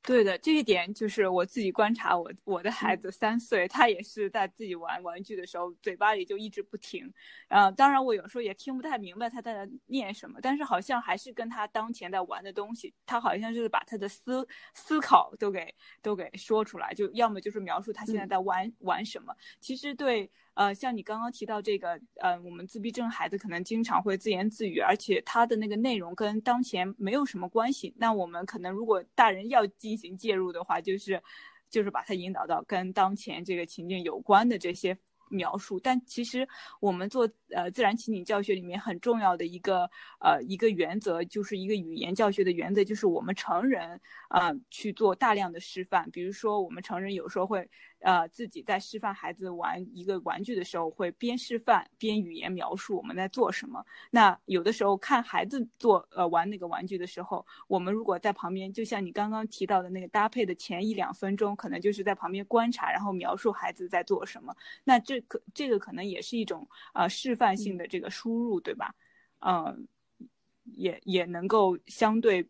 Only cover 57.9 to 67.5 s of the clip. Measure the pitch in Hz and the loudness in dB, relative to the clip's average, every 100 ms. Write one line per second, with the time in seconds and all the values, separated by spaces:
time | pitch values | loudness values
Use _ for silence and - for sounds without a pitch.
57.9 | 214 214 180 214 202 180 190 190 202 220 | 0 0 0 0 -2 -4 -6 -6 -6 -4
58.9 | 214 185 208 208 220 220 - 185 196 180 | -2 -4 -2 -2 -2 -6 -6 2 2 0
59.9 | 185 180 208 214 240 202 175 - 180 214 | -8 -2 2 2 2 -2 -2 -6 -2 -2
60.9 | 202 175 196 196 202 208 208 233 175 202 | -2 -4 -2 -2 0 0 -2 -6 0 0
61.9 | 202 196 190 180 190 202 233 233 240 - | 2 0 0 -2 -6 2 4 4 0 -2
62.9 | - 202 185 180 185 226 202 180 180 180 | -2 -2 -2 -2 0 0 0 -6 -6 -2
63.9 | 180 180 196 - - - - - - - | -2 2 0 -2 -12 -14 -16 -18 -6 4
64.9 | 247 - 262 - - - - 277 208 - | 4 4 -6 -4 -10 -8 -6 0 0 0
65.9 | 165 196 185 - 233 220 330 294 - - | -8 -6 -8 -4 -4 -2 -6 -10 -20 -8
66.9 | - 185 - 262 233 226 | 0 0 2 -2 4 4